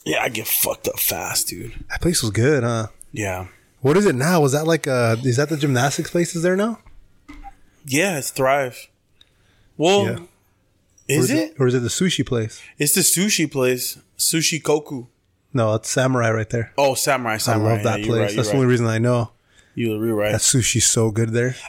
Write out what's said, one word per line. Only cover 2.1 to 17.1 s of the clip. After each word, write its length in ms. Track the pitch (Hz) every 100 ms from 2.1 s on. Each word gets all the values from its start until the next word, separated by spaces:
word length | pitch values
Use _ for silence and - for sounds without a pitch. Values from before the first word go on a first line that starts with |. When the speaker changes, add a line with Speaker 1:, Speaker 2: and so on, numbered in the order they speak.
| 180
Speaker 2:
was 80 | 113
good, 320 | 98 127 147
huh? 260 | 117 117 110 - -
Speaker 1:
Yeah. 380 | - 101 92 92 - _ _
Speaker 2:
What 160 | 127 170
is 100 | 208
it 80 |
now? 300 | 127 147 180
Is 80 | 143
that, 160 | 139 160
like, 180 | 160 -
uh, 300 | 127 117 113
is 120 | 131 120
that 120 | 151
the 80 | 156
gymnastics 540 | 147 123 139 131 156
places 300 | 175 170 170
there 100 | 175 190
now? 220 | 214 220 - - - _ _ - - - - _
Speaker 1:
Yeah, 340 | 147 135 196 156
it's 120 | -
Thrive. 580 | - 131 143 127 123 - _ _ _ _ _ _ _ _ -
Well, 280 | 160 202
Speaker 2:
Yeah. 140 | 202 - 175 _ _ _ _ _ _ _ -
Speaker 1:
is 100 | 139
Speaker 2:
Or 40 |
is 60 | 190
Speaker 1:
it? 60 | 294
Speaker 2:
it, 160 | 311 -
or 60 | 127
is 80 |
it 60 | 127
the 80 | 117
sushi 360 | - 185 -
place? 360 | 131 120 110 - - -
Speaker 1:
It's 160 | 147
the 60 | 185
sushi 500 | 151 170 208 202 151
place, 480 | 139 127 127 - - _ -
Sushi 460 | - 165 156 156
Koku. 440 | - 156 151 139 120 _ _ _ _
Speaker 2:
No, 220 | 131 113
it's 140 | 107 -
Samurai 400 | - 131 131 117
right 200 | 110 107
there. 220 | 123 113 -
Speaker 1:
Oh, 160 | 139
Samurai, 440 | 127 -